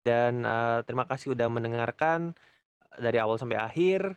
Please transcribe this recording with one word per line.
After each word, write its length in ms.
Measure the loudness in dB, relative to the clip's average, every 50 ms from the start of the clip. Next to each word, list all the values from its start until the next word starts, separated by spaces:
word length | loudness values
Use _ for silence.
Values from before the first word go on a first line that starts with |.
Dan, 420 | _ 4 4 4 4 2 2 0 -2
eh, 360 | 0 0 0 0 0 0 0 -2
terima 200 | -2 -2 -4 -2
kasih 280 | -2 -4 -6 -4 -4
udah 160 | 0 0 0
mendengarkan 840 | 0 0 -2 -2 -2 -2 -2 -2 -4 -2 0 0 2 2 0 -2 -6 -8 _ _ _ _ _ _ _ _ _ _ _ -12
dari 240 | -2 -2 2 2
awal 200 | 2 2 2 0
sampai 180 | -2 -2 -2 -2
akhir. 600 | -2 -2 -4 0 2 2 2 2 2 -2 -4 -6